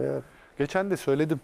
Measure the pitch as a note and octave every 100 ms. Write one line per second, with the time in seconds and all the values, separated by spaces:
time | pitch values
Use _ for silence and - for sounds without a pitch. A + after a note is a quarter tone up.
0 | C3+ C3+ - - - - C#3 F#3+ G3 F3
1 | C#3+ C#3 D#3 C#3+